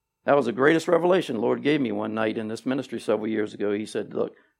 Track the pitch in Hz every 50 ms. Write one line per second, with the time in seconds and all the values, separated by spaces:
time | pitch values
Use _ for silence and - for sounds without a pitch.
0 | _ _ _ _ _ 123 139 143 123 120 110 123 131 151 160 160 160 - 175 165
1 | 165 180 185 185 147 - 127 107 113 123 127 120 120 139 151 151 135 113 104 104
2 | 107 110 107 110 110 110 107 117 110 107 113 113 - 131 131 143 127 - - 110
3 | - - 110 107 107 107 113 110 104 104 - - 101 104 104 104 107 101 - 113
4 | 107 110 - 117 - - - - _ _ _ _